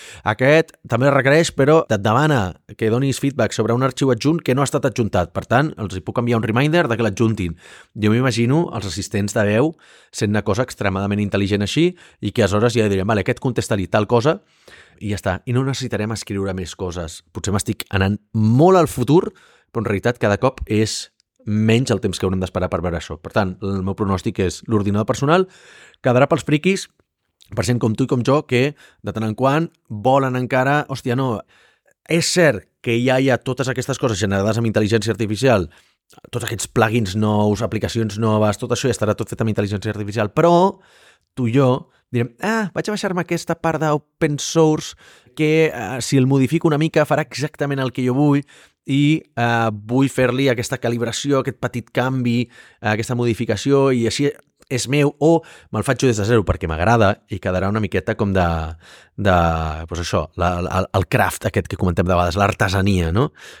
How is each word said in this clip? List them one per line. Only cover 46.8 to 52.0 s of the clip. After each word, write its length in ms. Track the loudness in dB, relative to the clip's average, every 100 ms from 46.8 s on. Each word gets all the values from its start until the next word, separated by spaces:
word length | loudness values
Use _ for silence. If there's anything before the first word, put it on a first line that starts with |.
| 0 0 2
farà 160 | 0
exactament 560 | -2 -6 -8 -6 -6 -4
el 140 | -4 -2
que 80 |
jo 100 | 0
vull 280 | 2 4 2 -2 -18 -20 _ -2
i, 380 | 2 4 2
eh, 460 | -2 -4 0 2 0
vull 380 | -4 -2 0 2
fer-li 400 | 2 0 2 0
aquesta 280 | 0 -4 -4
calibració, 640 | -4 -2 -4 -4 -2 -2
aquest 200 | -2 -6
petit 300 | -6 -6 -6
canvi, 600 | -4